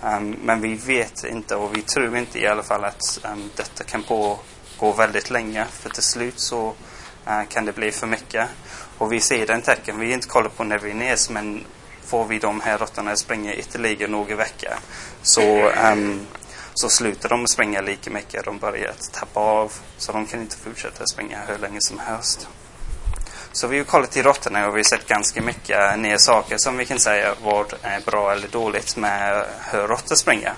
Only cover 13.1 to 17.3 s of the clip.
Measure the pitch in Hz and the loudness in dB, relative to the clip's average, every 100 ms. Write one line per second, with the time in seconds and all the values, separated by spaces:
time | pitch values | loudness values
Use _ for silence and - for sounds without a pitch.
13.1 | 104 - 113 104 101 - 120 117 104 104 | -2 -2 -4 -4 -6 -6 -2 -2 0 -2
14.1 | 107 104 104 110 - - - - - - | -2 -4 -2 -4 -4 -8 -8 -10 -14 -14
15.1 | - - - 107 104 104 - 110 107 104 | -6 2 6 8 8 6 6 6 6 2
16.1 | 98 104 - - - - - 120 - 117 | -2 -8 -16 -16 -16 -8 -2 2 4 2
17.1 | 98 - | 0 0